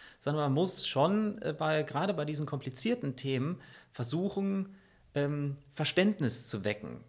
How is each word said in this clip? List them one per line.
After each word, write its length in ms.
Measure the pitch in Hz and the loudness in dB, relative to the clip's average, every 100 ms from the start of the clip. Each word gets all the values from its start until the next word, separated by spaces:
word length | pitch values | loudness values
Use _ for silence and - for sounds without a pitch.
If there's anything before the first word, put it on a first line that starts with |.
| - - | -20 -8
sondern 240 | - 151 | -2 0
man 100 | 147 | 2
muss 340 | 135 185 - - | 4 4 2 2
schon, 540 | 135 151 208 214 208 | 4 4 4 0 -2
äh, 120 | - 151 | -4 -2
bei, 260 | 156 156 | 0 2
gerade 300 | 151 135 190 | 0 0 0
bei 120 | 175 151 | 0 -2
diesen 200 | 147 147 | -2 -2
komplizierten 720 | 139 135 - 226 240 143 127 | -4 -4 0 0 0 -2 -4
Themen 440 | 135 131 139 175 - - - | -2 0 0 -4 -10 -20 -16
versuchen, 840 | - 120 156 190 196 196 196 190 - - - - - | -6 -2 0 0 0 0 -2 -4 -10 -20 -20 -6 -2
ähm, 420 | 143 147 143 139 - | 0 0 -2 -6 -10
Verständnis 760 | - 151 - 196 208 131 - - | -2 0 4 4 4 2 2 0
zu 160 | 107 | -2
wecken 400 | 101 104 - 60 | -2 -4 -6 -12